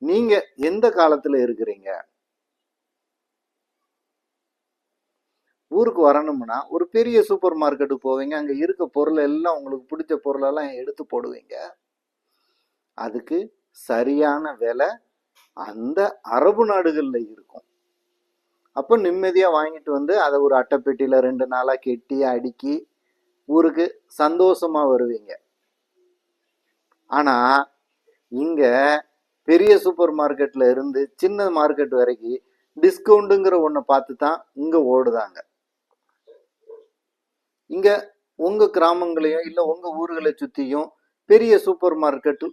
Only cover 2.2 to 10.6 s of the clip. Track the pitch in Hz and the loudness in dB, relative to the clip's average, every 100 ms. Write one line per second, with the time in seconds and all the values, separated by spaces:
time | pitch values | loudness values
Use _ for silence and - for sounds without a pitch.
2.2 | _ _ _ _ _ _ _ _ _ _ | _ _ _ _ _ _ _ _ _ _
3.2 | _ _ _ _ _ _ _ _ _ _ | _ _ _ _ _ _ _ _ _ _
4.2 | _ _ _ _ _ _ _ _ _ _ | _ _ _ _ _ _ _ _ _ _
5.2 | _ _ _ _ - 175 233 330 143 143 | _ _ _ _ -4 0 0 4 4 4
6.2 | 151 139 220 - - 165 175 226 233 226 | 0 -8 -8 -8 -6 -6 -2 -2 2 2
7.2 | 208 190 180 156 151 139 139 131 131 131 | 2 0 -2 0 -2 -2 -4 -4 -4 -4
8.2 | 139 151 147 139 170 - 165 - 151 156 | -4 -6 -6 -4 -4 -4 -4 -2 -2 0
9.2 | 143 156 170 156 135 135 127 156 160 147 | -2 -2 -2 -4 -8 -12 -12 -12 -6 -6
10.2 | 143 135 139 151 | -4 -4 -4 -4